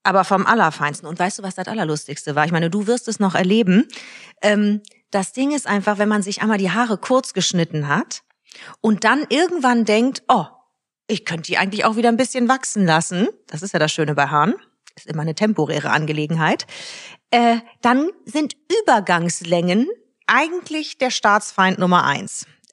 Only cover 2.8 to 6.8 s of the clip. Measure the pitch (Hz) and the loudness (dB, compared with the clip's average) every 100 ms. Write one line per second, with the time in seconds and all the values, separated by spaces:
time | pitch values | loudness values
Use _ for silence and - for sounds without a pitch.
2.8 | 202 247 - 214 196 165 180 220 185 185 | -2 -2 -4 -2 0 0 2 2 4 4
3.8 | 311 - - - - _ 208 208 208 208 | 2 -6 -18 -20 -20 _ 0 2 2 -2
4.8 | - _ _ 196 190 254 277 294 - 202 | -6 _ _ -4 -4 -4 -2 -2 -2 -2
5.8 | 190 202 208 214 196 196 214 208 190 196 | 0 0 0 0 -2 -2 0 0 0 0